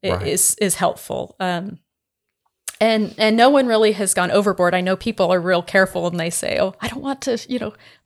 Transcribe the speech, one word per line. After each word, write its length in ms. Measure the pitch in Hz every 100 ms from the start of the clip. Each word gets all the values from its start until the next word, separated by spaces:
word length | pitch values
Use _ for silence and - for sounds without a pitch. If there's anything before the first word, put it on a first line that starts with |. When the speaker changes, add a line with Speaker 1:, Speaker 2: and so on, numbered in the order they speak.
Speaker 1:
i-, 80 | 190
Speaker 2:
Right. 140 | 175 95
Speaker 1:
is, 280 | 185 - -
is 140 | 202 175
helpful. 600 | 180 - - - - _
Um, 400 | 185 175 196 170 _ _ _ _ _ _ _ _ - -
and, 340 | 220 220 208 -
and 200 | 214 226
no 120 | 247
one 180 | 285 254
really 260 | 220 214
has 200 | 196 196
gone 180 | - 180
overboard. 440 | - 202 185 180 185
I 60 |
know 160 | 180 185
people 340 | - 220 180
are 80 | 185
real 220 | 175 175
careful 440 | 175 196 190 185 170
and 120 | 175
they 100 | 165
say, 280 | 170 - -
"Oh, 160 | 190 185
I 80 | -
don't 120 | 247
want 200 | 269 269
to, 160 | - 233 -
you 100 | 247
know, 160 | 220 - - _